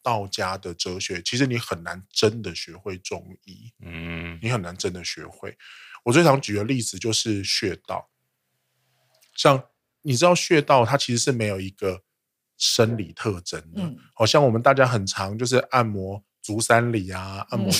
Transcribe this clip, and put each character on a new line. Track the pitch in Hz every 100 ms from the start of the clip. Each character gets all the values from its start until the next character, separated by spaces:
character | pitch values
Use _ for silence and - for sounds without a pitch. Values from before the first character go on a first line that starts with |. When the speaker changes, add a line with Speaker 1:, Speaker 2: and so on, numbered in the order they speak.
Speaker 1:
道 | 127 113 101
家 | - 95 95
的 | 98
哲 | 85 - 92
学， | - 92
其 | - 123
实 | 135
你 | 120
很 | - 101
难 | 85 90 95
真 | - 110 117
的 | 101
学 | 85 -
会 | 87 104 95
中 | - 95 92 92
医。 | - 92 113 _
Speaker 2:
嗯。 | 90 85 82 82 85 85
Speaker 1:
你 | 113
很 | 120
难 | 87 90
真 | 98
的 | 90
学 | 85 - -
会。 | - - - - - - -
我 | -
最 | 135
常 | 170 135
举 | -
的 | 104
例 | 107 135
子 | 110 95
就 | 113
是 | 107 113 104
穴 | 95 - 101 82 -
道。 | 92 - _ _ _ _ _ _ _ _ _ _ _ _
像 | - 156 135 - _ _ _
你 | 151 120
知 |
道 | 175
穴 | 175 - 165
道 | 143 139
它 | 110 135
其 | - 117
实 |
是 | -
没 | 123 107
有 | 98
一 | 95
个 | - 98 90 _ _ _ _ _ _
生 | - - 113 117
理 | 82
特 | - 117 90
征 | - 156 80
的， | 180
Speaker 3:
嗯。 | 175 - -
Speaker 1:
好 | - 110
像 | 156
我 | 143
们 | 113
大 | 131
家 | 135 127
很 | 120 95
常 | - 98 107
就 | 120
是 | 123 -
按 | 127
摩 | 113 101 95 101 - _
足 | - 107
三 | - 117 120
里 | 113 92
啊， | 92 95 98
Speaker 3:
嗯。 | -
Speaker 1:
按 | -
摩 | 98 -